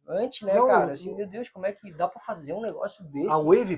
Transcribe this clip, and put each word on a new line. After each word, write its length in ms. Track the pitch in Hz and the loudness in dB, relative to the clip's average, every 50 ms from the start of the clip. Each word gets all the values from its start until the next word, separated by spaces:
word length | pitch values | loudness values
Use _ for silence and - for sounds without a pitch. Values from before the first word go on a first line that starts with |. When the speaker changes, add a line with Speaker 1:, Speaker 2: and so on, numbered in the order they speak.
| _ 147 | _ -6
Speaker 1:
antes, 340 | 156 190 233 277 - - 214 | -4 -2 -2 -2 -4 -6 -2
né, 120 | 196 190 | 2 4
Speaker 2:
Não, 120 | 214 247 | 6 6
Speaker 1:
cara? 260 | 262 196 175 156 160 139 | 6 6 4 4 2 -2
Assim, 200 | 139 175 190 208 | -6 -8 -8 -8
Speaker 2:
o 40 | |
Speaker 1:
"Meu 120 | 196 208 190 | -8 -8 -8
Deus, 200 | 190 226 247 - | -8 -10 -10 -10
como 160 | - 190 185 | -10 -6 -6
é 60 | 196 202 | -6 -6
que 200 | - - 196 165 | -6 -12 -16 -6
dá 160 | 151 170 175 | -4 -4 -4
pra 120 | - 214 | -4 -8
fazer 340 | - - 214 165 147 139 160 | -12 -10 -10 -10 -8 -8 -8
um 60 | 208 226 | -6 -6
negócio 420 | 214 160 - - - - - 185 | -8 -6 -6 -8 -8 -8 -12 -16
desse?" 240 | 156 139 139 156 170 | -10 -6 -4 0 2
Speaker 2:
A 80 | 156 156 | 2 2
Wave 380 | 151 151 185 233 240 190 180 | 6 6 6 6 4 2 -4